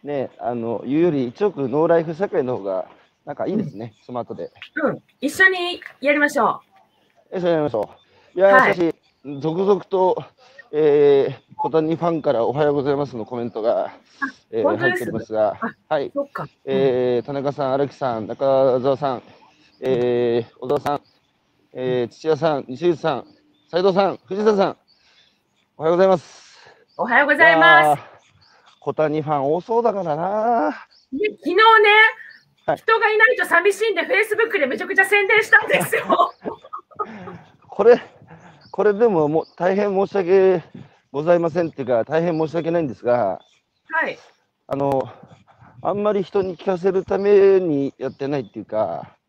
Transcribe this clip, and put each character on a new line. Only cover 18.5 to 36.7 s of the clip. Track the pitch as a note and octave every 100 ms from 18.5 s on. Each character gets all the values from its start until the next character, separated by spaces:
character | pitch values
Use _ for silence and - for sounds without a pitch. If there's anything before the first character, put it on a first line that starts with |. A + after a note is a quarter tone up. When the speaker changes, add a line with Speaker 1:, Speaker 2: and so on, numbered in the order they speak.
| C3+ C3+ B2+
Speaker 1:
澤 | B2+ C3
さ | C#3+
ん、 | A#2+ - - _ _ _ _
え | C3 B2+ B2 A#2+ A#2+ A#2 A2+
ー、 | _
小 | B2+
田 | D3
さ | C#3+
ん、 | C#3+ _ _ _ _ _ _ _
え | B2+ B2+ B2+ A#2
ー、 |
土 | - D#3
屋 | D3+
さ | D#3+ C#3
ん、 | -
西 | B2+ F3
口 | D#3+
さ | D#3+ C3
ん、 | - _ _ _ _
斉 | E3+
藤 | F#3+
さ | F3+ G3
ん、 | C3
藤 | _ F#3+
田 | G#3+ G3+
さ | F3+
ん、 | - _ _ _ _ _ _ _ _ _ _
お |
は | D#3
よ |
う | F3
ご |
ざ |
い | F#3+
ま | F#3
す。 | - - - - - _ _ -
Speaker 2:
お |
は | A#3 A#3+
よ |
う | C#4+
ご | D4
ざ | E4
い | -
ま | D#3+ -
す。 |
Speaker 1:
い | D3+
や |
ー、 | C#3+ - - _ _ _ _ _ _
小 | -
谷 | C#3 D#3 D3+
フ | D3
ァ | D3
ン | C3+
多 | D#3+
そ | - A3+
う |
だ | A#3
か | G3+
ら | F3 D3
な。 | F3 G#3+ A3 A#3 D4+ C4 - _ _
Speaker 2:
で、 | C4+ G#4 -
昨 | -
日 |
ね、 | F4+ A4 A4+ G#4 G#4+ A4 B4 - - _ _ -
Speaker 1:
は |
い。 | C#3+
Speaker 2:
人 | - A4
が | G#4
い | G#4+
な | G#4
い | G4+
と | F4+
寂 | E4+ F#4
し | G4
い | A4
ん |
で、 | F4
Facebook | D#4+ F#4+ G#4 G#4 A4+ G4+
で | C4+
め | -
ち |
ゃ | F4+
く |
ち | F#4+
ゃ |
宣 | F#4+ G4+ G4
伝 | A4
し | G#4+
た | A4
ん | A4
で | -
す | -
よ。 | - - - E4+ - - - -